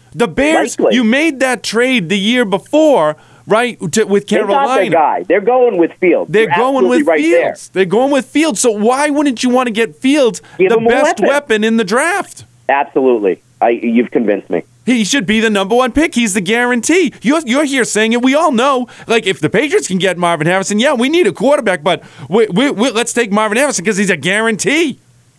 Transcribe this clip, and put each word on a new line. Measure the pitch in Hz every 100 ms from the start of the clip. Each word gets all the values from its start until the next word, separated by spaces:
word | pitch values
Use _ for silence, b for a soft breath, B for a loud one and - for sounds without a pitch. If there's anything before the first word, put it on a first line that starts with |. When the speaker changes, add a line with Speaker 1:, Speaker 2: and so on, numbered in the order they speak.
| b
Speaker 1:
The | 151 240
Bears, | 160 294 330 294 -
Speaker 2:
Likely. | - 233
Speaker 1:
you |
made | 220 269 320 262
that | 262 277
trade | - 214 254 247 165
the | 202
year | 202 247 214
before, | 190 - 294 311 233 151 147 b b b
right, | 214 247 - 180
to, | 214
with | 196 202 202
Speaker 2:
They | 202
got | 208
their | 277
Speaker 1:
Carolina. | 277 254 185
Speaker 2:
guy. | 165 143 98
They're | - 190
going | 202 254 247 190
with | 160
Fields. | - 185 127 85
Speaker 1:
They're | 190
Speaker 2:
You're | 220 175
Speaker 1:
going | 254 269
Speaker 2:
absolutely | 175 151
Speaker 1:
with | 147
Speaker 2:
right | 160
Speaker 1:
Fields. | 220 240 147 - -
Speaker 2:
there. | 180
Speaker 1:
They're | 190
going | 202 269
with | 277 -
Fields. | 285 320 208
So | 247
why | 208 214 262 302
wouldn't | 285 294 226
you | 247
wanna | 247 247
get | 214 220 -
Fields, | 262 294 240 170 - B
Speaker 2:
Give | 202
Speaker 1:
the | 226
Speaker 2:
him | 226
a |
Speaker 1:
best | 247 294 -
Speaker 2:
weapon. | 330
Speaker 1:
weapon | 285 285 214
in | 220 226
the |
draft? | 190 240 320 392 - - - _ -
Speaker 2:
Absolutely. | 139 147 - 131 117 104 104 _ -
I, | 113
you've | 120 120 117 110
convinced | 139 107 98 -
me. | 87 - _ -
Speaker 1:
He | 247
should | 202 277 170
be | 220
the | 220
number | 202 190 240
one | 254
pick. | 277 339 240
He's | 233
the | 202
guarantee. | 175 233 247 247 - 349 320 -
You're, | 208 320 240
you're | 262 294
here | 269
saying | 214 202 220
it. | 240
We | 254 277
all | 330
know. | 226 277 262 240 B B
Like, | 226 185
if | -
the | 151
Patriots | 202 285 381 -
can | 180
get | 185 175
Marvin | 175 170 156
Harrison, | 185 190 208
yeah, | 220
we | 208 254
need | 330 226
a |
quarterback, | - 247 294 214 180
but | 170 165 B B 143
we, | 202 220
we, | 175 277
we, | 185 262
let's | 214 240
take | 240 214
Marvin | 208 214 220
Harrison | 285 214
'cause | 175 196
he's | 202
a | 170
guarantee. | 165 208 226 220 - 294 320 - _ _ _